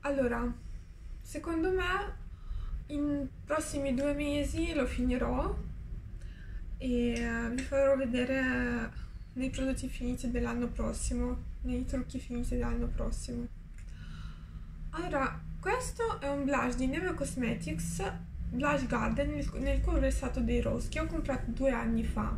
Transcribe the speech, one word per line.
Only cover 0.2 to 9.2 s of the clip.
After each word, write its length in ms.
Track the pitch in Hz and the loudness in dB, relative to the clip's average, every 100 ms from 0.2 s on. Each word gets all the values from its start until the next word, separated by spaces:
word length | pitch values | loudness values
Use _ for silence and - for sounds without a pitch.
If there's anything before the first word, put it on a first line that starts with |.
| 247 233 240 240 - - - - - - | 2 2 0 -2 -8 -10 -10 -14 -10 -10
secondo 500 | - 302 330 330 349 | -8 -8 -2 0 2
me 440 | 370 359 370 415 - - - - - - - - | 2 4 2 0 -6 -10 -10 -6 -4 -2 -4 -4
in 420 | 294 294 285 269 - | 0 2 2 -2 -6
prossimi 500 | - 311 311 285 277 | -2 0 0 -2 0
due 200 | 254 285 | 2 2
mesi 580 | 285 294 285 285 320 330 | 2 0 2 0 2 0
lo 140 | 311 247 | 2 0
finirò 680 | - 247 247 240 254 294 - - - - - - - - - - - - - | 2 2 2 2 2 0 0 -4 -8 -6 -8 -8 -10 -10 -10 -8 -8 -6 -4
e, 340 | 262 240 240 | 2 2 2
eh, 380 | 233 233 233 233 | 2 0 0 -2
vi 120 | 254 | -2
farò 320 | 262 269 277 269 | 0 4 6 6
vedere 960 | 269 247 254 269 254 247 247 240 233 - - - | 4 2 2 2 2 2 0 0 -2 -6 -10 -10